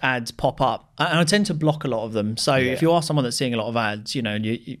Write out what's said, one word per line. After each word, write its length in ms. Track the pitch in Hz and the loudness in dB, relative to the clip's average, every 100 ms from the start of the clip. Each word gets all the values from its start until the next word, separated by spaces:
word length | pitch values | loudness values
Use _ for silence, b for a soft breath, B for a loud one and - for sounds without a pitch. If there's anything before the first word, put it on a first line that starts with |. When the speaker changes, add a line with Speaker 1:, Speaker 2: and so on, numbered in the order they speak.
Speaker 1:
ads 300 | 131 127 117 | 0 0 -4
pop 280 | - 135 - | -2 -2 2
up, 300 | 131 110 - - | 0 0 -8 -4
a-, 60 | 165 | 0
and 100 | 160 | 2
I 40 | |
tend 220 | 165 208 196 | 2 2 0
to 60 | |
block 300 | 156 156 151 | 0 0 0
a 40 | 143 | -2
lot 160 | 113 | -4
of 100 | 110 | -2
them. 220 | 110 104 110 | -2 -2 0
So 180 | - 135 | 2 2
Speaker 2:
Yeah. 160 | 127 | 2
Speaker 1:
if 80 | 127 | 2
you 100 | 160 | 4
are 100 | 170 | 4
someone 220 | 160 147 | 2 0
that's 140 | 120 120 | 0 -2
seeing 160 | 127 | -2
a 40 | 117 | -2
lot 100 | 110 | -2
of 80 | 117 | 0
ads, 380 | 107 104 104 135 | 0 -2 -6 -4
you 60 | |
know, 140 | 113 104 | -2 -2
you, 240 | 110 113 | -2 -4
you, 140 | - 123 | -6 -14